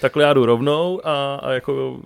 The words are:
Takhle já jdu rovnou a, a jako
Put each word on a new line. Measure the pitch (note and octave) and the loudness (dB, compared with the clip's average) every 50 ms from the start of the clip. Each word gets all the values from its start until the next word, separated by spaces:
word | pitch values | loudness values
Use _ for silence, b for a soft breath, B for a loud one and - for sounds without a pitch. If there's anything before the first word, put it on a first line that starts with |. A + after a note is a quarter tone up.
Takhle | B B2+ - D3+ D3 | B -2 2 4 4
já | D3 D3 | 4 6
jdu | C3+ A#2+ | 4 4
rovnou | A2+ A#2+ A#2 C3+ D3 D3 D#3 E3+ F3+ F#3 F#3+ - | 4 4 2 2 0 0 0 0 -2 -4 -6 -4
a, | D#3 D3+ C#3+ C#3 C#3 C#3 | -4 -4 -2 -4 -6 -6
a | C#3 - C3 | -8 -6 -6
jako | C3 B2+ - - C#3 C3+ C3+ C3 B2+ C3 - | -6 -4 -4 -4 -4 -4 -4 -6 -8 -12 -16